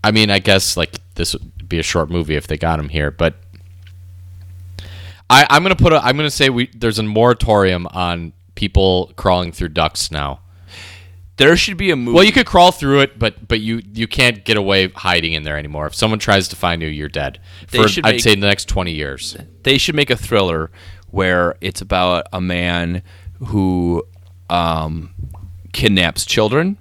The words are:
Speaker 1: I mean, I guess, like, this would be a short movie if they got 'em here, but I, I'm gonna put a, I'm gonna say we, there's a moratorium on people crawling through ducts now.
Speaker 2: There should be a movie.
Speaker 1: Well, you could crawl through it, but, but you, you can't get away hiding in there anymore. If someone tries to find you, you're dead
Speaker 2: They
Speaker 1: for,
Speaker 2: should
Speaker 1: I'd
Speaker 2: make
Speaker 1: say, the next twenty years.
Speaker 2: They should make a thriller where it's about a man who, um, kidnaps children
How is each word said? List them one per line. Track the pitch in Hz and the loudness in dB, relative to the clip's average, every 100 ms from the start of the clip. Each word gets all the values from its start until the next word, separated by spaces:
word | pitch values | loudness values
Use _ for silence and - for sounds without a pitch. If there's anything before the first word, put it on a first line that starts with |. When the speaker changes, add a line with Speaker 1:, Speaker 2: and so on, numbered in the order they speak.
Speaker 1:
I | 107 | 2
mean, | 110 107 | 2 4
I | 98 | 2
guess, | 95 95 - - | 2 2 2 -2
like, | 80 - - - | -4 -6 -16 -6
this | 85 | -6
would | 82 - - - | -6 -10 -16 -8
be | 85 | -4
a | |
short | 80 90 78 | -2 -2 -2
movie | 87 78 76 | -2 -2 -4
if | - | -4
they | 78 | -4
got | 85 80 | -2 -2
'em | 76 | -4
here, | 76 73 | -4 -4
but | - 82 - - - - - - - - - - - - - - - - - - - _ | 0 -2 -2 -20 -20 -20 -20 -20 -20 -20 -20 -20 -20 -20 -20 -18 -16 -16 -18 -20 -20 _
I, | 127 147 | 4 6
I'm | 143 | 4
gonna | 180 185 | 2 4
put | 180 | 4
a, | 156 | 4
I'm | 120 139 | 2 0
gonna | 151 | -2
say | - 135 | 2 2
we, | 120 127 | 2 -4
there's | 117 113 107 | -2 -2 -2
a | |
moratorium | 107 107 120 120 - 107 95 90 85 | -2 2 4 4 2 4 4 0 -4
on | 92 87 87 85 - _ - | -4 -4 -4 -8 -14 _ -6
people | 104 - 95 92 92 - | 0 2 2 2 -2 -2
crawling | 98 90 87 | 0 2 0
through | - 87 | -6 -6
ducts | 78 80 - - | -2 -2 -2 -8
now. | 76 71 69 - - - - - - - - - - | -6 -8 -8 -16 -20 -20 -20 -20 -20 -20 -20 -20 2
Speaker 2:
There | 139 170 | 4 4
should | - 180 | 0 -2
be | 196 | -2
a | 147 | -2
movie. | 120 139 | 2 6
Speaker 1:
Well, | |
you | 202 | 6
could | 269 240 | 4 2
crawl | 185 180 | 6 6
through | 180 139 139 | 4 2 2
it, | 139 110 | 2 0
but, | 113 - 107 | -4 -4 -4
but | 113 | -4
you, | 107 113 101 | -2 -6 -8
you | 107 113 | -8 -6
can't | - 123 107 95 | 2 0 0 0
get | 107 | 0
away | 98 98 92 | 2 2 2
hiding | - 95 87 82 | -2 0 0 0
in | 80 | -4
there | 76 73 | -6 -6
anymore. | 76 73 76 | -6 -8 -8
If | - | -2
someone | 110 107 | -2 0
tries | - 101 92 | 2 2 2
to | 92 | -4
find | 90 85 | -4 -2
you, | 80 | -6
you're | 76 73 | -8 -8
dead | 73 69 - - - - | -6 -8 -10 -20 -20 -6
Speaker 2:
They | 123 | 2
Speaker 1:
for, | 110 | 2
Speaker 2:
should | - 110 | 4 0
Speaker 1:
I'd | |
Speaker 2:
make | 120 | 2
Speaker 1:
say, | 117 101 | 2 4
the | 101 | 2
next | 101 - | 0 -2
twenty | 98 90 | -4 -2
years. | 78 73 67 - - - - | -4 -8 -8 -12 -14 -20 -8
Speaker 2:
They | - 135 | 0 2
should | - 151 | 2 0
make | 143 | 0
a | 120 | -2
thriller | - 110 95 80 80 - - - - | 0 0 2 -2 -6 -12 -20 -20 -10
where | 92 92 90 87 - | -2 0 2 0 -2
it's | 90 - | -8 -10
about | 98 98 90 87 - | -4 0 0 0 -4
a | 92 | -6
man | 90 87 87 87 85 87 - - - - 127 | -4 -2 -2 -2 -4 -6 -10 -20 -20 -14 -6
who, | 107 95 90 87 85 - - - - - | -2 0 0 0 -2 -6 -16 -20 -20 -6
um, | 87 82 160 180 - 78 - - - - - - | -2 -2 -2 -4 -8 -10 -14 -14 -14 -18 -20 -14
kidnaps | - 107 95 87 - - | -2 2 2 2 -2 -4
children | - 107 131 175 202 | 0 2 0 -2 -6